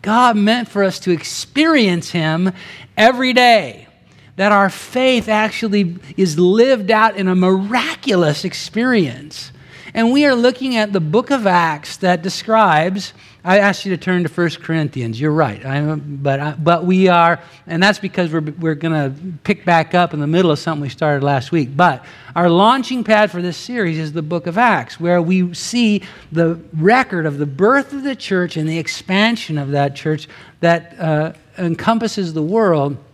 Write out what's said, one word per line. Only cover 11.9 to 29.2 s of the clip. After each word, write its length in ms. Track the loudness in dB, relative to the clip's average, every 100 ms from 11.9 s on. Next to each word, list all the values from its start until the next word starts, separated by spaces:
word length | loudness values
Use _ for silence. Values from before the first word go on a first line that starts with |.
| -4
that 240 | -2 0
describes, 920 | -4 -8 0 2 4 4 0 -4 -8 -16 -20 _
I 140 | 2 4
asked 280 | 4 0 -4
you 100 | -4
to 0 |
turn 260 | -2 0
to 40 | -2
First 340 | -2 -2 -2
Corinthians. 580 | -4 -2 -2 -4 -8 -4
You're 120 | -2
right. 320 | 2 0 -2
I, 300 | -6 -4 -2
but, 460 | -4 -8 -4 -2 -2
I, 120 | -4
but 320 | -2 0 2
we 240 | 2 4 4
are, 320 | 6 4 2 -6 -20 -8
and 160 | 0
that's 160 | 0 0
because 320 | -4 -4 -2
we're, 120 | -2
we're 320 | -6 -4 -4
gonna 400 | -2 -2 -2 -2 -6 -12 -8
pick 200 | -6 -4
back 300 | 2 2 2
up 180 | 0 0
in 80 | -2
the 60 | 0
middle 240 | 2 2
of 80 | 0
something 240 | -2 -6
we 60 | -8
started 360 | -4 -2 0
last 260 | 0 -2 -2
week. 240 | -2 -2
But 300 | 2 2 2 -12 -20 -8 0
our 140 | 2
launching 520 | 4 4 2 -2 -6
pad 260 | 0 2 2
for 100 | -2
this 160 | -8 -8
series 420 | -8 -4 -2 -4
is 140 | -6
the 100 | -6
book 240 | -6 -6 -4
of 120 | 0
Acts, 420 | 2 0 -4 -6
where 220 | 0 0
we 320 | 2 0 0
see 480 | -4 -6 0 2 0 -4 -20 -8
the 300 | -2 0 -2 -8
record 500 | 0 4 4 2 -4
of 140 | -4 -4
the 80 | -6
birth 480 | 0 2 2 0
of 80 | -6
the 120 | -6
church 420 | -8 -4 -2 -2 -4
and 120 | -4
the 100 | -4
expansion 800 | -6 -10 -2 2